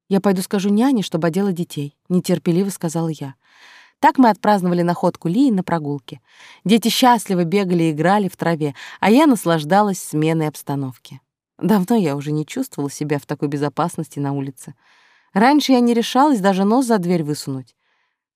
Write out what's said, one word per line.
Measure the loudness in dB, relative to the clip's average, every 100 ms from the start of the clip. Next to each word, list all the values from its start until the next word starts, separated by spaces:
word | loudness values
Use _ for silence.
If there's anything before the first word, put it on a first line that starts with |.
| _
Я | -2
пойду | 0 -2
скажу | -2 -4 0
няне, | 0 2 0
чтобы | -2 -2 -2
одела | -2 -2
детей», | -4 -6 -8 -10 -12 _
нетерпеливо | -4 0 -2 0 0 -2
сказала | -4 -6 -4 -6
я. | -6 -12 -16 _ _ -20 -20 _ _
Так | 0 4
мы | 4
отпраздновали | 4 2 2 2 0
находку | 0 0 -2 -2 -4
Лии | 0 2
на | 0
прогулке. | -2 -4 -4 -8 -12 -20 _ _ -20 -10
Дети | 0 2 2
счастливо | 2 4 4 2 -2
бегали | 0 0 0 0
и | 0
играли | 0 2 2 0
в | -2
траве, | -4 -2 -4 -6 -16 -2
а | 4
я | 6 6
наслаждалась | 2 0 -2 2 2 2 -2
сменой | -6 -2 0 0 -2
обстановки. | -6 -8 -8 -8 -12 -20 -20 _ _ _ _
Давно | 0 0 2
я | 0 0 -2
уже | -4
не | -6 -6
чувствовала | -8 -8 -6 -8
себя | -6 -4 -4
в | -6
такой | -6 -6
безопасности | -4 -4 -2 -4 -6 -10 -8
на | -6
улице. | -6 -8 -12 -20 -20 _ _ _ _ _
Раньше | 0 4 4 4
я | 2
не | 4
решалась | 2 0 2 2 2
даже | 2 2
нос | 2 2 2
за | 0
дверь | 0 -2
высунуть. | -2 -6 -6 -10 -12 _ _ _ _ _ _